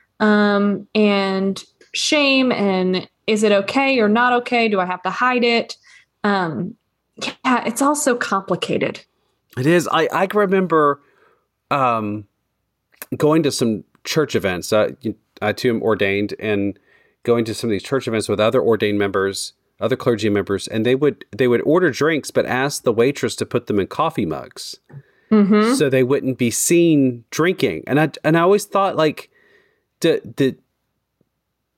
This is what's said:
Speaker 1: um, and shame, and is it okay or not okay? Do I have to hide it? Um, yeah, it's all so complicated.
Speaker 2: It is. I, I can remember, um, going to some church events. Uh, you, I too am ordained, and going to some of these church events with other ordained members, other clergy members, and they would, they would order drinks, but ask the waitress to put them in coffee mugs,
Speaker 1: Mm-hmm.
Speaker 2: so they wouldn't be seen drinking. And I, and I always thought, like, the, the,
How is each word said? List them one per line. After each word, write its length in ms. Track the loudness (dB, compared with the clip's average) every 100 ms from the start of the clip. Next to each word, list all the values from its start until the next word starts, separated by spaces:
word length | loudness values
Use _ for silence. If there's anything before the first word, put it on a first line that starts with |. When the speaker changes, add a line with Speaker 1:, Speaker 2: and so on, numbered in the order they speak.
| _ -2
Speaker 1:
um, 680 | 2 4 4 2 0 -2 -2 0
and 640 | 2 2 0 -2 -2 -4 -12 _ _
shame, 580 | -6 0 2 2 2 2
and 560 | 0 0 0 0 -2 -6 _ -2
is 160 | 0
it 80 | 2
okay 480 | 2 2 0 2 2
or 80 | 2
not 240 | 2 2
okay? 360 | 0 0 0 2
Do 100 | 0
I 60 | -2
have 160 | -4
to 60 | -6
hide 340 | -2 0 2
it? 320 | 2 0 -2 -12 _ -20 _ _
Um, 520 | -2 0 -2 -4 -8 -12 _ _ _ -12 -12 -6 -2
yeah, 200 | 0 -2
it's 160 | -2
all 140 | 0 0
so 200 | 0 -2
complicated. 840 | -2 -4 -2 -4 -2 -2 -4 -6 -18 _ _ _ _ -2
Speaker 2:
It 80 | 2
is. 240 | 2 2
I, 160 | 0 0
I 140 | 0 0
can 140 | 0
remember, 640 | 2 0 2 2 2 0 _ _ _ _ _ _ _
um, 560 | 0 0 0 -4 -8 -12 _ _ _ _ _ _ _ -12 0
going 260 | 2 2
to 80 | 0
some 320 | 0 -2 -2 -8 _ -4
church 300 | -2 -2 -2
events. 360 | -2 -4 0
Uh, 200 | 0 0 -2
you, 140 | -8 -8 _ -6
I 100 | -4
too 180 | -2 -2
am 140 | 0
ordained, 500 | 0 0 0 0 -4 -6
and 400 | -2 -2 -2 -6 _ _ _ _
going 200 | -2 0 -2
to 80 |
some 160 | -4 -4
of 20 |
these 120 | -4
church 240 | -2 -4 -2
events 220 | -4 -2
with 100 | 0
other 220 | 0 2
ordained 380 | 0 2 0 0
members, 540 | 0 0 -2 -4 -12 -14 _ _
other 140 | -4 -2
clergy 340 | 0 0 0
members, 380 | 0 0 -4 -4
and 180 | -2 0
they 100 | 2
would, 300 | 0 -2 -10
they 160 | -2 2
would 140 | 2
order 280 | 2 2 0
drinks, 400 | 0 -2 -2 -2
but 140 | -2 -2
ask 380 | -2 -2 -2
the 100 | -2
waitress 420 | 2 0 0 -4 -4
to 100 | -4
put 220 | -4 -2
them 120 | -2
in 80 | -2
coffee 380 | -4 -4 -2 -4
mugs, 520 | -6 -12 -16 -16 -16 _ -20 -20 _ _
Speaker 1:
Mm-hmm. 440 | 4 4 4 4 2
Speaker 2:
so 140 | 2
they 140 | 2
wouldn't 360 | 2 0 -2 -2
be 100 | -2
seen 720 | -2 0 4 4 4 2 -2 -8
drinking. 540 | -2 -2 0 -2 -2 -2
And 140 | 0
I, 100 | 0 -2
and 120 | 0 2
I 60 |
always 240 | 4 2 0
thought, 300 | -2 0 0
like, 340 | 0 -2 -14 _ _ _ _ _ _ _
the, 220 | 0 0 -4 -2
the, 180 | -2 -2 _ _ _ _ _ _ _ _ _ _ _